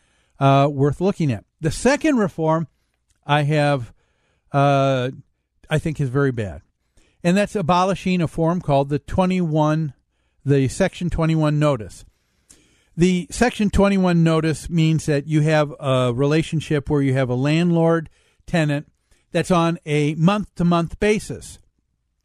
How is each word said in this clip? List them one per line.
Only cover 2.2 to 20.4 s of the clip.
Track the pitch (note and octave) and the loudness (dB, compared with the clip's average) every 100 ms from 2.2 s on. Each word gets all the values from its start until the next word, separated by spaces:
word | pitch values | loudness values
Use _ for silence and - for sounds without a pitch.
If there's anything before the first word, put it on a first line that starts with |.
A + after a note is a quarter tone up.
| G3 - D#3+ D#3+ E3 _ _ _ _ _ - | 0 -2 -2 -2 -4 _ _ _ _ _ -2
I | D3 | 0
have, | C#3+ D#3 D3 C#3+ A#2 - _ _ _ _ _ | 2 0 2 0 -4 -16 _ _ _ _ _
uh, | C#3+ C#3+ C#3 C3+ C3 B2+ C3+ - _ _ _ - | 0 2 2 2 0 -4 -8 -18 _ _ _ -6
I | D#3 | -4
think | E3 D3+ | -2 -4
is | C#3 | -2
very | C3+ C#3 | 0 0
bad, | A#2 G2+ D2+ - _ _ _ _ _ | -2 -6 -10 -18 _ _ _ _ _
and | F3 F#3+ | 0 2
that's | G3+ G#3+ | 0 -2
abolishing | D#3 F3+ F#3 F#3 F#3 F#3 | 0 2 2 0 -2 -2
a | D#3+ | -2
form | - D#3+ F3+ | -2 -2 -2
called | - C#3 C#3 | 0 0 0
the | C#3+ | -4
twenty-one, | - - F#3 F#3 E3+ D#3 D3+ D#3 D#3 - _ _ _ _ | -4 -2 0 0 0 0 2 0 -4 -8 _ _ _ _
the | C3+ C#3 C3 | 0 2 2
Section | - F#3+ - F3 | 0 -2 -2 -4
twenty-one | - D#3+ D#3+ D3+ D3 | -2 0 2 2 2
notice. | D3 C3 G2 - - _ _ _ _ _ _ _ _ - | 0 0 -6 -18 -20 _ _ _ _ _ _ _ _ 0
The | F3+ F3+ E3+ | 2 2 -2
Section | - A#3+ - G3+ | -2 0 0 0
twenty-one | - G3 G3 F#3 E3+ | 2 2 2 2 2
notice | E3 D#3+ D#3 C#3+ - | 2 2 0 -4 -4
means | E3+ D#3+ D#3+ - | 0 2 0 0
that | D3 D3 | -4 0
you | D3+ | 0
have | D3+ D#3 D3 - | 2 2 0 -4
a | C#3 C3 B2+ | -2 0 0
relationship | A#2+ C#3+ D#3 D#3+ D#3+ - D3+ - | 0 0 0 0 -4 -2 -4 -2
where | D3 | 0
you | C#3 | 0
have | C3 B2+ | 0 -2
a | |
landlord | B2 C#3 D#3+ F3 E3+ E3 E3 D#3 _ _ _ - | -2 0 0 2 2 2 0 -4 _ _ _ -6
tenant | F3+ D3+ C#3+ - _ _ _ _ | -2 -2 -4 -8 _ _ _ _
that's | E3+ D#3+ | -4 0
on | F3+ E3 E3+ | 2 2 -2
a | - D3 D3 | -4 -2 -2
month-to-month | D#3+ D#3+ G#3 | 0 0 0